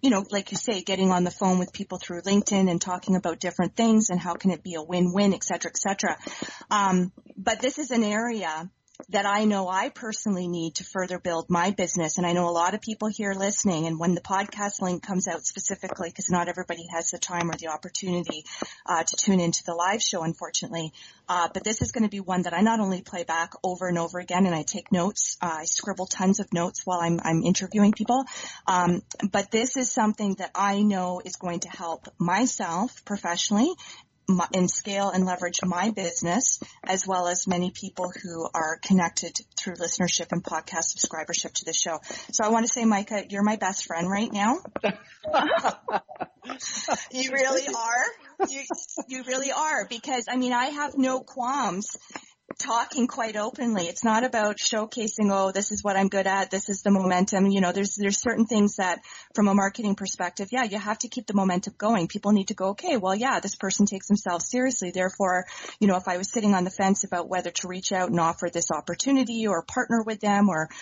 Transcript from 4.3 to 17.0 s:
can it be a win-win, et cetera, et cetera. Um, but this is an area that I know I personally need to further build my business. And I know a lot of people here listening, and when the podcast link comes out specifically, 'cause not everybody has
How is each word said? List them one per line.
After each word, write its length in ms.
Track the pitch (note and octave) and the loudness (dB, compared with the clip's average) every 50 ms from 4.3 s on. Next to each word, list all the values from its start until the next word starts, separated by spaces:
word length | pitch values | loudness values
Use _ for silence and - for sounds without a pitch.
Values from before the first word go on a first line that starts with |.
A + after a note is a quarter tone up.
| E3+ | -4
can 160 | - - F#3+ | 0 2 0
it 120 | E3+ - | 0 0
be 120 | - F#3 E3 | -4 -8 -8
a 80 | D#3 | -8
win-win, 500 | D#3 E3 F3+ F3+ F3+ F3 F3 G3+ G3+ G3 | -6 -2 2 2 2 4 4 4 4 4
et 120 | A3 - - | 4 2 0
cetera, 260 | - F3 F3 - E3 | -4 -4 -4 -4 -6
et 80 | - F3 | -4 -2
cetera. 380 | - G3 G3+ - G#3+ F3 D3+ - - - - - - - - - - - | -2 -2 -2 0 0 -2 -2 -2 -6 -12 -10 -10 -10 -10 -12 -10 -4 0
Um, 420 | G#3+ G#3 G3 F#3+ F#3 F3+ F3+ F#3 - - - - - | 2 4 4 4 4 4 2 0 -4 -12 -20 -20 -10
but 240 | G3 F#3+ A#3 A3+ - | -4 -2 -2 0 0
this 180 | B3 C#4 - D4 | 0 -2 -2 -2
is 120 | D4+ A3 | -4 0
an 140 | B3 A#3 G#3+ | 2 2 2
area 640 | G#3 G#3 A3 A#3 A#3+ A3+ G#3 F3+ D#3+ D#3 D#3 F3 F#3+ _ _ _ _ _ - - - | 2 2 0 0 -2 -2 -2 -4 -4 -4 -6 -8 -10 _ _ _ _ _ -20 -8 -2
that 160 | G3 G3 G3+ | 0 2 2
I 180 | G3 G3+ G#3+ A3 | 2 2 4 4
know 240 | G#3+ G3+ G3 F#3 F3+ | 4 4 2 0 0
I 220 | F#3+ F#3+ A3+ D4 | 0 0 0 -2
personally 580 | - - B3 A3 G#3+ - - G#3+ F#3+ F3 F3+ F3 | -4 -8 -8 -8 -6 -4 -2 -2 -2 -2 -2 -4
need 280 | F3 E3+ E3 E3 - | -4 -4 -4 -4 -6
to 80 | - F#3 | -8 -10
further 340 | - - F#3+ F3+ F3+ F3+ E3+ | -6 -4 -4 -4 -4 -4 -6
build 320 | - F3+ E3 E3 E3 - | -4 -2 -2 -2 0 2
my 200 | F3+ E3+ F3 G3+ | 2 2 2 2
business. 460 | G3 - F3+ E3+ - F3+ D#3+ D#3 - | 2 0 -2 -2 0 -2 -2 -2 0
And 100 | F#3 F3+ | 0 0
I 60 | E3+ | 2
know 160 | F3 F3 F3+ E3+ | 2 2 2 2
a 20 | |
lot 220 | E3+ E3+ E3+ F#3 | 2 2 2 2
of 80 | G3 G#3+ | 0 -2
people 280 | - A3+ G#3+ - G#3+ A3 | -6 -8 -8 -4 -4 -4
here 260 | G3+ - G#3 G3 G3 | -4 -2 -4 -4 -2
listening, 520 | F#3+ G3 G3+ G3+ - - G3 E3 D#3 E3 | 0 -2 -2 0 0 0 0 0 0 0
and 140 | E3 E3 D#3+ | -2 -2 0
when 140 | E3+ F3+ F3 | 0 0 0
the 80 | F3 | 0
podcast 580 | - - F#3+ G3 G#3 - - G#3+ G3+ G3+ - - | 0 -2 -2 -2 -2 -4 -4 -6 -4 -4 -4 -4
link 220 | G3 F3+ F3+ E3 | -2 -2 -4 -4
comes 260 | - G#3 F#3+ F#3 - F#3+ | -4 -4 -2 -2 -2 -2
out 160 | E3 D3+ - | -4 -4 -6
specifically, 640 | - - G3 - - G3 - F#3+ F#3+ - - F3 E3+ | -6 -6 -4 -6 -6 -6 -6 -8 -10 -8 -6 -8 -8
'cause 200 | - - - - | -8 -4 -2 0
not 180 | F3+ F3 F3 F3 | 2 2 2 0
everybody 380 | E3+ F#3 F3 - E3+ E3+ E3+ E3+ F3 | -2 -6 -6 -8 -8 -10 -8 -8 -6
has 160 | E3 | -4